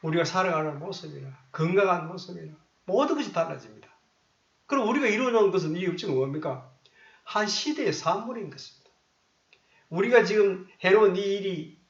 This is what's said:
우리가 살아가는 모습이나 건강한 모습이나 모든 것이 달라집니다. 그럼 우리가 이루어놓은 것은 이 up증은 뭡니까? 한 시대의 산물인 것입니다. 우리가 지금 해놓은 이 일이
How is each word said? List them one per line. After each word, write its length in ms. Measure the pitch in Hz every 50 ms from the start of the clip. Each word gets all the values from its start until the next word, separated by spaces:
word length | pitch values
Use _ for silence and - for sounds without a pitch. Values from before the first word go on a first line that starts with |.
| -
우리가 220 | 160 156 170 165
살아가는 520 | 156 - 185 190 185 165 156 156 156 147 143
모습이나 580 | 156 185 190 - - 156 147 143 135 135 131 - _ _
건강한 560 | - - 160 170 180 196 202 190 180 170 160 160
모습이나 480 | - - - - 175 170 160 151 151 - _ _ _ _ _
모든 300 | - 226 233 285 302 339
것이 180 | 302 262 202 -
달라집니다. 560 | 175 165 160 135 - - - 107 - - _ _ _ _ _ _ _ _ _ _ _ _ _ _ _ _ _
그럼 200 | 285 277 226 208
우리가 200 | 247 285 285 226
이루어놓은 420 | 202 208 262 254 233 226 208 196
것은 260 | 175 190 160 160 156
이 80 | 175 185
up증은 300 | 180 165 - - 196 139
뭡니까? 560 | 127 131 135 143 156 151 151 127 - - - _ _ _ _ _ _ - - _ _ _
한 240 | - - 214 208 196
시대의 460 | - - - 294 302 - 269 - -
산물인 580 | - - 160 180 202 226 233 240 233 196 147
것입니다. 400 | 135 - - - - _ _ _ _ _ _ _ _ _ _ _ _ _ _ _ _ _ _ _ _ _ _ _
우리가 340 | 165 175 202 233 247 233 190
지금 440 | 180 208 214 202 196 185 185 - - - _
해놓은 340 | - 185 190 220 214 196 180
이 60 | 185
일이 580 | 202 196 196 202 196 196 180 156 156 - - _ _ _